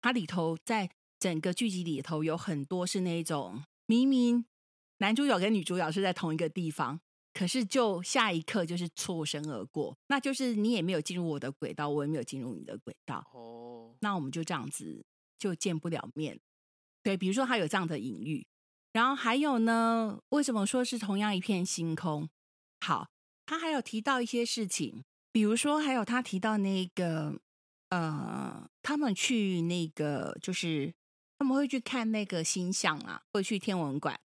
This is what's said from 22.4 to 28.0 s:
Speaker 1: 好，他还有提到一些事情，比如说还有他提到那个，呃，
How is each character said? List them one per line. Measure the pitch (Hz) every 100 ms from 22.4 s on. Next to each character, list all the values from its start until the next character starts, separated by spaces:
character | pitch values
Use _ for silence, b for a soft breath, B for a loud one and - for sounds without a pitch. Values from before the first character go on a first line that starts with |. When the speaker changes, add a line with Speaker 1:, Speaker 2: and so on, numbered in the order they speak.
| _ _ _ _
Speaker 1:
好， | - 135 - _ _ _ -
他 | 320
还 | 330
有 | 294
提 | - 220
到 | 220 269
一 | 240
些 | 240
事 | 233 - 208
情， | - 139 113 - _ _
比 | 226
如 | 208 233
说 | 294 302
还 | 302
有 | 262
他 | 208 247
提 | 247 185
到 | 220 214
那 | 196 190 185
个， | - 175 160 151 - _ _ _ _ _
呃， | 180